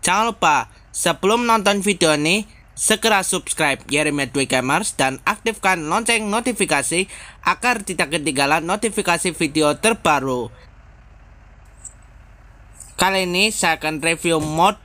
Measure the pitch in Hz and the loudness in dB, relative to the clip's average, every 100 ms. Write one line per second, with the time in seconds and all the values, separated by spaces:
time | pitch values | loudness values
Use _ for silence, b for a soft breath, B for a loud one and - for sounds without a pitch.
0 | - 190 226 226 170 143 113 b b - | 0 0 0 0 2 2 0 b b -4
1 | - 165 190 233 240 226 196 202 196 196 | -2 0 2 2 2 2 2 0 0 2
2 | 165 151 151 196 214 b b - - 214 | 2 2 2 0 -2 b b -6 -2 0
3 | 233 208 185 185 - - 156 135 - 143 | 2 2 0 -4 -4 -2 0 -2 -2 -2
4 | 151 147 135 131 131 131 127 151 202 - | 0 -2 -4 -2 0 0 0 -2 -2 0
5 | 135 131 - 214 - 220 196 185 151 185 | -2 0 -4 -4 -4 -2 0 0 0 -2
6 | 226 233 214 208 240 226 190 147 135 196 | 0 0 0 -2 -2 -2 0 0 0 -2
7 | 190 B B B - 185 240 233 202 175 | -4 B B B -4 -2 0 -2 -4 -4
8 | 165 165 151 135 139 156 160 202 226 202 | -2 -2 -2 0 2 2 0 -2 -2 -4
9 | 180 170 185 160 165 147 151 147 220 220 | -2 0 -2 -2 -2 2 2 2 0 0
10 | - 147 135 127 110 B B - - - | 2 2 0 -4 -6 B B -20 -20 -20
11 | - - - - - - - - - - | -20 -20 -20 -20 -20 -20 -20 -20 -20 -20
12 | - - - - - - - - - - | -20 -20 -20 -20 -20 -20 -20 -20 -20 0
13 | 185 190 185 180 208 214 180 160 156 156 | 2 2 0 2 0 2 0 2 0 -2
14 | 165 165 175 165 151 156 185 208 | -2 0 2 0 0 2 2 2